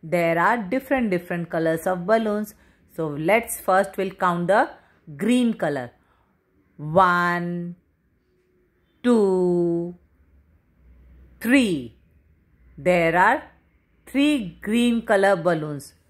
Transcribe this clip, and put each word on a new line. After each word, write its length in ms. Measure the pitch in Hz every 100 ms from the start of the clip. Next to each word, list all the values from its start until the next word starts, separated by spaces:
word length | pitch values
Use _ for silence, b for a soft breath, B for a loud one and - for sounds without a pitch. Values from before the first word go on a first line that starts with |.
There 380 | 165 175 165 165
are 180 | 175 240
different, 520 | 185 262 262 277 226
different 400 | 180 180 175 165
colors 360 | 170 160 165 185
of 200 | 185 175
balloons. 480 | 226 214 208 214 - b b b -
So 120 | 160
let's 520 | 143 156 220 226 -
first 380 | - 185 196 -
we'll 140 | 190
count 360 | 180 185 175 175
the 220 | 202 277 - b b - 143
green 380 | 202 247 240 220
color. 360 | 170 143 123 _ _ _ _ _ _ _ _ _
One, 1000 | 151 165 185 175 175 175 175 175 175 175 _ _ _ _ _ _ _ _ _ _ _ _
two, 920 | 247 233 202 185 180 175 170 170 170 175 _ _ _ _ _ _ _ _ _ - - - - _
three. 560 | 220 269 233 156 117 _ _ _ _ _ _ _ _ -
There 400 | 147 175 165 165
are 260 | 196 285 - _ _ _ _ _ -
three 520 | 262 285 294 190 -
green 400 | - 226 240 233
color 340 | 220 208 196 196
balloons. 600 | 165 165 151 147 - _ _